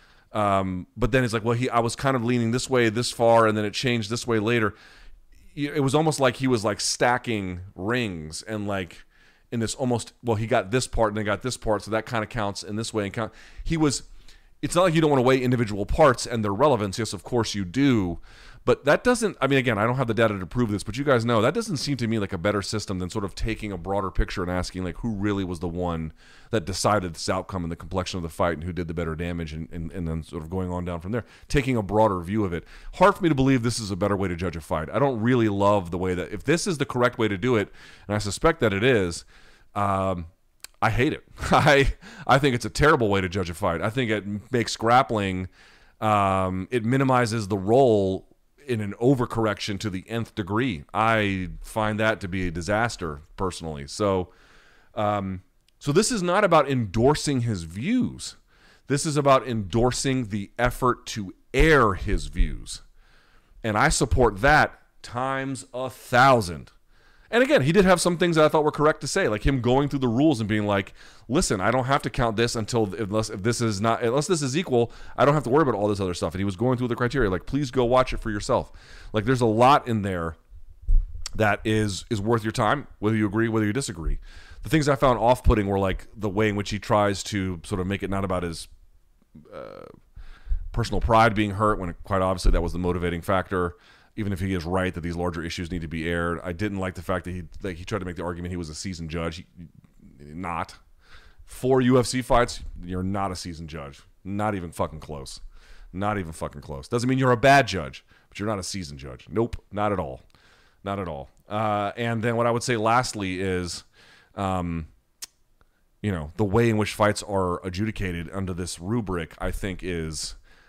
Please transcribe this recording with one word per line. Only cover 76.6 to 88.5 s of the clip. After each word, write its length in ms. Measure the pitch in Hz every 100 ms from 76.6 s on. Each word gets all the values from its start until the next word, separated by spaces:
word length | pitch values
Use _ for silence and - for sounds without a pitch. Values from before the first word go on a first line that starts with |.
| 123 123
through 80 | 123
the 80 |
criteria, 340 | 117 123 139 104
like, 160 | 90
"Please 280 | - 139 139
go 120 | 123
watch 280 | 120 127 -
it 60 | -
for 120 | 113
yourself." 400 | 104 - 113 - - - - -
Like, 120 | 107
there's 160 | 104 131
a 60 | 120
lot 420 | 107 127 143 135
in 140 | 110
there 340 | 98 90 82 - - - - - - - - - -
that 260 | - 107 104
is, 400 | 110 110 107 92 -
is 100 | 110
worth 240 | 104 117
your 80 | 107
time, 340 | 107 110 143 - -
whether 160 | 104 110
you 100 | 107
agree, 220 | 107 117
whether 180 | 110 107
you 60 |
disagree. 480 | 113 139 85 76 73 - - - -
The 60 | 110
things 200 | 160 143
I 60 |
found 240 | 135 139 117
off-putting 480 | 113 127 - 113 98
were, 140 | 98
like, 260 | 95 92 - 110
the 140 | 104
way 180 | 92 110
in 60 |
which 160 | 101 98
he 80 | 107
tries 460 | - 110 104 98
to 360 | - 104 92 87
sort 160 | - 98
of 80 | 90
make 160 | 98
it 40 | 95
not 160 | 98
about 200 | 95 92
his, 240 | 87